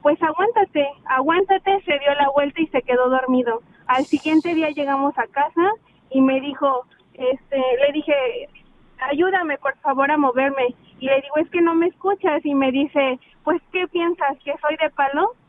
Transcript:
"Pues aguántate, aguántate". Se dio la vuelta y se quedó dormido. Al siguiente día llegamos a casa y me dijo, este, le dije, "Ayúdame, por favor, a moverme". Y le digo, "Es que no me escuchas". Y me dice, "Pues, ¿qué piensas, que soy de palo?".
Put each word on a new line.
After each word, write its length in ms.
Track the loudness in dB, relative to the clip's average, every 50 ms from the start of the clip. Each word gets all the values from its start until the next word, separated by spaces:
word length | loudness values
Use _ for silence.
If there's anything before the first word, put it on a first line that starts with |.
| 2
"Pues 180 | 2 2 2 0
aguántate, 640 | -2 0 0 0 0 2 2 0 0 _ -2 -2 -2 -4 -12 _
aguántate". 760 | -4 -2 -2 0 2 2 0 2 2 0 0 _ 0 -2 -2 0
Se 140 | -2 -2 0
dio 160 | 2 0 2
la 140 | 2 0 2
vuelta 300 | 2 2 0 0 0 -2
y 60 | -4 -2
se 140 | -2 -4 -2
quedó 260 | 0 0 2 2 2
dormido. 500 | 2 0 0 2 0 0 2 0 -2 -4 -8 _ -20 _ _
Al 180 | -2 0 0 0
siguiente 500 | 0 -2 -2 0 2 2 2 2 2 -2
día 160 | 0 -2 -2
llegamos 460 | -2 -4 -2 -2 0 0 0 -2 -2 -2
a 80 | -6
casa 460 | -4 _ -2 -2 -2 0 0 0 0 0 -4 _ _ _ _ _ _
y 100 | 2 2
me 200 | 4 4 2 0
dijo, 460 | -2 -4 -6 -2 0 0 0 0 -4 _ _ _ _ _ _
este, 420 | -4 -2 -2 -2 -2 -4 _ -4
le 360 | -2 0 0 2 2 2 0 0
dije, 220 | -2 -2 0 0 0 0 -2 -4 -6 -12 -14 _ -20 _ _ _ _ _ _ _ -10 -6 -4
"Ayúdame, 480 | 0 0 0 0 0 -2 -2 -2 -6 -4
por 180 | -4 -6 -6 _
favor, 320 | _ -2 0 0 2 2
a 60 | 2
moverme". 580 | 2 2 2 2 0 0 0 0 0 -2 -2 -4 _ -20 -20 _ -10
Y 80 | -2
le 140 | 0 0 0
digo, 160 | 0 -2 -2
"Es 120 | -2 -2 -2
que 100 | 0 0
no 140 | 2 2 2
me 100 | 2 0
escuchas". 580 | 0 -2 _ -2 -2 -2 0 0 -2 -2 0 -2
Y 100 | -2 0
me 160 | 0 0 0 0
dice, 480 | 0 -2 0 0 0 0 0 -2 -6 _ _ _ _ _
"Pues, 180 | -2 -2 -2 _ _ -6
¿qué 140 | -6 -6
piensas, 500 | -4 _ -2 -2 -2 -2 -2 -2 -4 -4 -6 _
que 100 | -10 -10 -4
soy 160 | -4 -4 -2
de 140 | 0 -2 -4
palo?". 440 | _ -2 -2 -2 0 0 -2 -2 -2 _ _